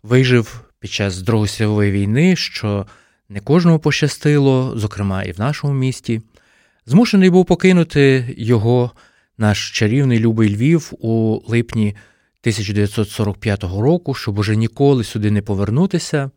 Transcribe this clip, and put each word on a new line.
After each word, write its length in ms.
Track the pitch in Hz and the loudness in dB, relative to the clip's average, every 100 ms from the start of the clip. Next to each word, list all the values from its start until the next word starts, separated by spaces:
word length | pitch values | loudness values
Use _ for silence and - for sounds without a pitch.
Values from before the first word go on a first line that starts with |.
вижив 580 | 107 127 127 123 110 - - _ | 2 2 4 2 0 -12 -20 _
під 100 | - | -12
час 320 | - 101 92 | -4 -4 -4
Другої 260 | 92 110 107 | -2 0 0
світової 440 | - 107 104 101 | -2 -2 2 0
війни, 440 | 98 98 117 180 175 | 0 0 2 2 2
що 500 | - - 107 101 104 _ _ _ _ | -4 -8 -6 -6 -8 _ _ _ _
не 120 | 101 | -12
кожному 380 | - 165 170 160 | 0 2 4 2
пощастило, 960 | 151 147 147 - 147 147 135 131 127 113 | 0 -2 -2 -2 0 2 2 2 -2 -4
зокрема 460 | 104 98 101 95 | -6 -4 -4 -4
і 100 | 101 | -6
в 80 | 85 | -6
нашому 340 | 123 147 147 | -6 -4 -4
місті. 480 | 139 131 123 - 117 - _ _ _ _ _ - | -2 -2 -4 -6 -6 -8 _ _ _ _ _ 2
Змушений 440 | 156 240 196 185 | 4 4 4 4
був 160 | 180 180 | 4 2
покинути 880 | 170 185 185 160 147 139 131 123 - | 2 4 2 2 2 4 2 -2 -8
його, 540 | 110 120 113 123 120 _ _ _ _ - | 0 0 2 0 0 _ _ _ _ -2
наш 320 | 110 101 - | 0 0 -4
чарівний 480 | - 107 131 135 117 | -2 0 2 2 2
любий 380 | 113 113 110 101 | 2 2 0 2
Львів, 360 | 131 165 - - | 0 0 -2 -8
у 420 | 113 113 110 110 - | -2 0 0 -2 -2
липні 500 | 117 117 113 104 101 _ _ _ _ | -2 -2 -2 -2 -4 _ _ _ _
тисяча 320 | 117 107 95 | -4 -4 -4
дев'ятсот 380 | 104 104 113 104 | -2 -2 -2 -6
сорок 280 | - 104 98 | -2 -4 -2
п'ятого 440 | 113 101 92 92 | -4 -4 -4 -2
року, 320 | 123 175 - | 0 0 -2
щоб 240 | 127 - 104 | -6 -6 -2
уже 180 | 104 107 | 0 0
ніколи 480 | 113 - 139 131 | -2 2 2 2
сюди 260 | 107 110 104 | -2 -2 0
не 120 | 104 | -2
повернутися. 880 | 98 98 101 120 190 170 - 151 139 | -2 -4 -2 0 0 -2 -4 -4 -4